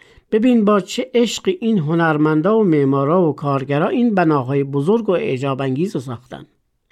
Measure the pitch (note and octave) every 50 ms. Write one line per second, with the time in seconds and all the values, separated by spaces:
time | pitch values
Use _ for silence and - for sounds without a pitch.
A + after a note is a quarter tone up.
0 | _ _ _ _ _ _ - A3 G#3+ B3+ B3 A3+ G#3 G3+ G#3 G3+ F#3 - - -
1 | C4+ - - A#3 A#3+ A3 - - - G3 F#3 - A3+ A3+ A3+ G3 D3 D3 E3 E3+
2 | E3+ D#3+ D3+ D3+ D3+ D#3 D#3 D#3 D#3 F#3+ A3 A3+ G#3+ F#3 D#3 D3 C#3 C3+ C#3 C#3
3 | C#3 C#3 E3 F#3+ F3+ D#3 C3+ - - C#3+ C#3 C3+ C3 B2+ C#3+ D3 F3 G#3+ - C4
4 | A#3+ A#3+ G#3 F#3 F3 D#3+ D3+ C#3+ B2 B2 C#3 C#3 C#3 C#3 C#3 C#3+ C#3 E3+ G#3+ A#3
5 | A3 G#3 F3+ E3 D3+ C3+ C3+ B2 C#3 C#3 C3+ C3 C#3 C3+ C3 C3+ E3+ G#3 - D#3
6 | A#2+ C3+ A#2+ A2 - - - C#2 - - _ _ _ _ _ _ _ _